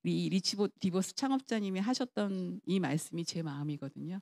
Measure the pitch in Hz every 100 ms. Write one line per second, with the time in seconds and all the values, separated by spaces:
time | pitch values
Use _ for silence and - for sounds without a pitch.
0 | 175 170 170 185 - 202 202 _ 190 180
1 | 190 - 269 269 - 226 202 190 202 262
2 | - - 202 190 175 180 - 190 143 151
3 | - 135 165 170 160 139 147 143 139 135
4 | 151 185